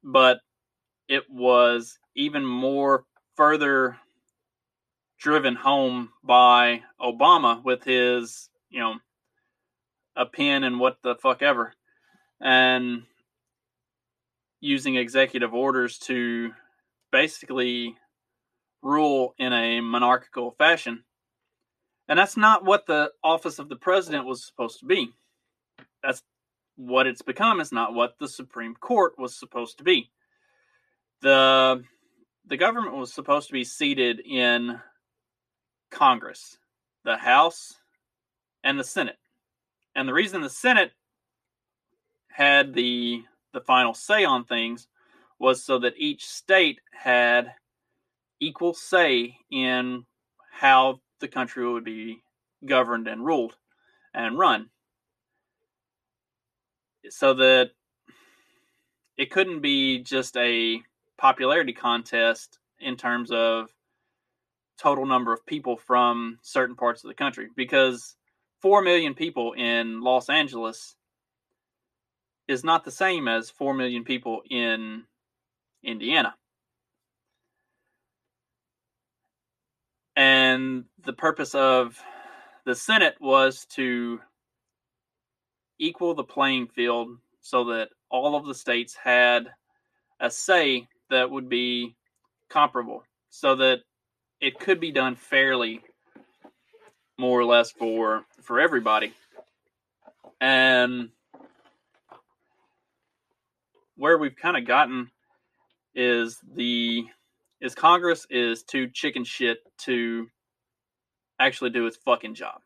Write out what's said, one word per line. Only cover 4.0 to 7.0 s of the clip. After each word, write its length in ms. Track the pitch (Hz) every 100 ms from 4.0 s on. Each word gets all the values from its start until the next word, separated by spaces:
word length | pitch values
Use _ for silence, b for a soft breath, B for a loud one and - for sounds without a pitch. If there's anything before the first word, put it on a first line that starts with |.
| _ _ _ _ _ _ _ _ _ _ _ _
driven 360 | 151 151 135 120
home 540 | 135 143 131 123 117 _
by 600 | 123 123 123 120 120 117 - _